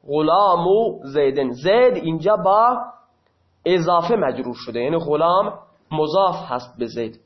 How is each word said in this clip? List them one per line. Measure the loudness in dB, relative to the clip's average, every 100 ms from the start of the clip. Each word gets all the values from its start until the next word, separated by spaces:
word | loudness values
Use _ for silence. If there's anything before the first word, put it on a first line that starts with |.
| -2
غلامو | -2 2 4 4 2 2 2 0 -4
زیدن، | -6 0 0 0 -4
زید | -2 0 4 4 2
اینجا | -4 -2 0 0
با | 2 4 4 0 -8 -16 _ _ _ _ _ _ 0
اضافه | 0 2 0 2 0
مجرور | -2 -4 -8 -10
شده، | -10 -6
یعنی | -2 -4
غلام | -2 0 2 2 -2 -8 -20 _ _
مضاف | -4 0 2 0 -2 -8
هست | -10 -10 -10
به | -8
زید. | -6 -10 -10